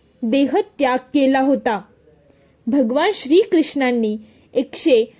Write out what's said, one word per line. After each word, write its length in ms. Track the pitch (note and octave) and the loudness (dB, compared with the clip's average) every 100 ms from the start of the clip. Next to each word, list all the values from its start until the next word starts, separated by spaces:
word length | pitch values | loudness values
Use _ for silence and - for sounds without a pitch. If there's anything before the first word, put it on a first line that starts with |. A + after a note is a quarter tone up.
| _ _ | _ _
देहत्याग 720 | A#3 C4+ C#4 F#4 G#4 - C4 B3+ - | -2 0 0 0 -4 -4 -2 -2 -2
केला 260 | D4 C4+ C4+ | 0 2 2
होता. 420 | C4+ C4 B3 G3+ - _ _ _ _ _ _ _ A#3 | 2 0 -2 -6 -8 _ _ _ _ _ _ _ -4
भगवान 440 | C#4 A3+ C4+ F#4 | 0 0 0 -2
श्रीकृष्णांनी 1040 | G4 B3+ E4+ A4+ E4 - C#4+ B3+ A#3+ A3 G#3+ - _ _ | -2 0 2 2 0 0 -2 -2 0 -2 -4 -10 _ _
एकशे 600 | B3 C4 - D#4+ A#3 A#3 - | -6 -6 -4 2 2 2 -6